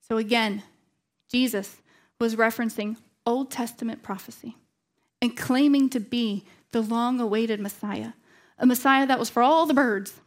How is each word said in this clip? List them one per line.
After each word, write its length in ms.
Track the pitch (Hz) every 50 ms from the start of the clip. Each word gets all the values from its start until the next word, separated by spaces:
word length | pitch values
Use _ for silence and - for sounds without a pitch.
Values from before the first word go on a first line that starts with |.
| _
So 100 | _ 233
again, 480 | 220 226 208 240 233 226 214 196 202 - - _ _ _ _ _ _ _ _ _ _ _ _
Jesus 480 | - 247 254 254 220 202 196 - - _ _ _ _ _ _ _ _ _
was 160 | 240 226 220
referencing 600 | 220 226 226 226 - 240 226 220 - 208 214 220 - _ _ _ _ _
Old 260 | - 233 254 269 269
Testament 520 | - - 240 233 - - - 226 226 226 _
prophecy 540 | - 202 196 - - 226 - - 240 220 _ _ _ _ _ _ _ _ _ _ _ _ _ -
and 140 | 240 233
claiming 520 | - - - 254 254 285 294 277 277 269 262
to 100 | - 247
be 440 | 208 - - 240 233 220 202 202 - - - _ _ _ -
the 80 | 240
long-awaited 800 | 220 214 233 233 233 240 254 254 240 220 196 220 226 226 220 208
Messiah, 540 | 208 202 - - - 208 196 208 214 226 226 _ _ _ _ _ _ _ _ _
a 80 | -
Messiah 400 | 254 247 240 - 269 269 269 277
that 140 | 262 269 -
was 100 | 233 226
for 100 | - 240
all 260 | 240 262 311 330 330
the 80 | 302 311
birds 460 | 254 285 240 214 196 202 - - - _